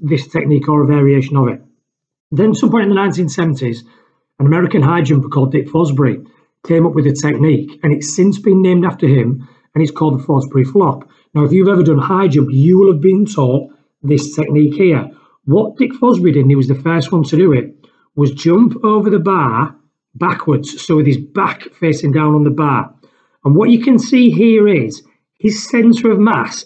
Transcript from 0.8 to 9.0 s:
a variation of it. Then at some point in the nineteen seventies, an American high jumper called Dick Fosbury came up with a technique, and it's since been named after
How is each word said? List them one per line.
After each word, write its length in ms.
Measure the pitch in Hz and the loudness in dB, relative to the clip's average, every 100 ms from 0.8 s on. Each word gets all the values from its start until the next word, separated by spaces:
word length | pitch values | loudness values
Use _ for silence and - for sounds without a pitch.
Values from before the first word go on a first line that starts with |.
a 40 | 147 | 2
variation 500 | 147 139 139 131 139 | 2 2 2 0 0
of 120 | 123 | -2
it. 140 | - - _ _ _ _ _ _ | -4 -14 _ _ _ _ _ _
Then 180 | 151 214 | -2 0
at 60 | 208 | 0
some 140 | - | 0
point 140 | 233 | 0
in 40 | 202 | 0
the 80 | 196 | 0
nineteen 320 | 202 147 170 | -2 -2 -4
seventies, 560 | 156 165 135 127 113 - _ _ _ _ - | -2 -4 -2 -6 -8 -14 _ _ _ _ -2
an 60 | 139 | 2
American 360 | 165 180 196 | 2 2 2
high 200 | 139 175 | 2 2
jumper 260 | 139 143 - | 0 0 0
called 240 | 143 135 | -2 -2
Dick 160 | 143 - | -2 -2
Fosbury 580 | 160 165 135 131 98 - _ _ _ - | -2 0 0 -2 -2 -10 _ _ _ -2
came 180 | 165 | 0
up 100 | 165 | 0
with 120 | 151 143 | 0 -2
a 60 | |
technique, 640 | 135 151 143 156 135 - - | 0 -2 0 0 0 -4 -6
and 100 | 156 | -2
it's 200 | 147 - | -2 -4
since 280 | - 190 196 | -2 0 0
been 220 | 214 190 | 0 2
named 220 | 190 180 | 2 2
after 220 | 170 - | 0 0